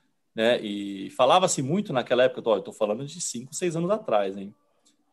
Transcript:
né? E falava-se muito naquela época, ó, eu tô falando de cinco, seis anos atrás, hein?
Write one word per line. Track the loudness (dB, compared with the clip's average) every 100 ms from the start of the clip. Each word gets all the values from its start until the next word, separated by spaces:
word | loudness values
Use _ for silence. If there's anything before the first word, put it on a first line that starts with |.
| _ _ _
né? | 0 2 2
E | -2 -6 -6 -8 -6
falava-se | 2 4 6 4 0
muito | -2 -2 -2
naquela | -2 2 4
época, | 4 2 0
ó, | 0
eu |
tô | -2
falando | -2 -2 -2 -6
de | -8
cinco, | -8 -8 -10
seis | -6 -4 -2
anos | 0
atrás, | -2 0 0 0 -6
hein? | -12 -16 _ _ _ _ _